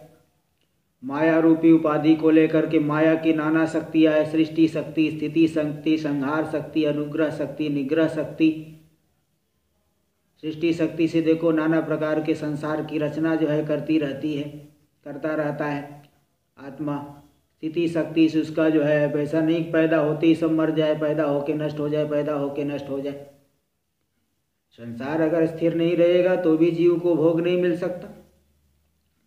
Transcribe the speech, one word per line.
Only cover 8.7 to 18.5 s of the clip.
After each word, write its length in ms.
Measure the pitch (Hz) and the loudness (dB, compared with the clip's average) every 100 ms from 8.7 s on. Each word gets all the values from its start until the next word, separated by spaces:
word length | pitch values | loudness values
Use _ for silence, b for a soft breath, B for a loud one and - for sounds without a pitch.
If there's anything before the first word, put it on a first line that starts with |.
| - _ _ _ _ _ _ _ _ _ _ _ _ _ _ _ _ | -20 _ _ _ _ _ _ _ _ _ _ _ _ _ _ _ _
सृष्टि 320 | 156 151 170 | -12 -2 -2
शक्ति 360 | 160 156 160 160 | 0 -2 0 0
से 140 | 165 | 2
देखो 300 | 160 160 165 | 2 2 2
नाना 280 | 156 160 160 | 2 2 2
प्रकार 420 | 156 151 156 156 | 0 -2 -2 -2
के 120 | 156 | -2
संसार 500 | 151 151 147 151 156 | -2 -4 -6 -4 -4
की 140 | 147 151 | -4 -4
रचना 360 | 147 156 160 | -4 -2 0
जो 140 | 160 151 | 0 0
है 180 | 151 151 | 0 0
करती 320 | 143 147 156 | -2 0 0
रहती 380 | 143 135 156 143 | -2 -4 -6 -6
है, 320 | 143 147 - _ _ _ | -8 -12 -20 _ _ _
करता 300 | 147 143 156 | -16 -8 -6
रहता 320 | 156 147 147 147 | -2 -4 -4 -4
है 360 | 143 - - - _ _ _ _ - | -6 -8 -16 -20 _ _ _ _ -20
आत्मा। 640 | 139 143 147 143 147 - - _ _ _ | -16 -8 -6 -6 -8 -18 -20 _ _ _
स्थिति 300 | 156 170 165 | -8 -4 -2
शक्ति 400 | 165 151 160 156 | -2 -2 2 2
से 120 | 156 | 2
उसका 300 | 143 | -2